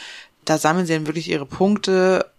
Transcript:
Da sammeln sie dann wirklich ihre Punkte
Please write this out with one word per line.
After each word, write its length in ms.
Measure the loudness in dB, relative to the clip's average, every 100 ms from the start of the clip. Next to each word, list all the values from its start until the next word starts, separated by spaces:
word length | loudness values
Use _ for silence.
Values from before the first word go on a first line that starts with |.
| -18 -20 -20 _ -2
Da 120 | 0
sammeln 300 | 2 2 0
sie 60 |
dann 120 | -2 -2
wirklich 240 | -6 -4
ihre 160 | -6 -6
Punkte 800 | 0 0 2 2 2 4 2 -2